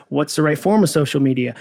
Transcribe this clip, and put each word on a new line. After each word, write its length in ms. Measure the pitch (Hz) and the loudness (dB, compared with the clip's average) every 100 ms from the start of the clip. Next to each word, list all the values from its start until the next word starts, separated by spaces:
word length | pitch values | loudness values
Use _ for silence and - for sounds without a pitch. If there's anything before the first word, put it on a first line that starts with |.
| - | -8
what's 260 | 143 151 - | -4 -4 0
the 80 | |
right 160 | 156 151 | 0 0
form 240 | 185 220 | 2 2
of 60 | 175 | 2
social 320 | 156 143 143 | 2 0 0
media, 340 | 135 127 123 - | 0 0 -4 -8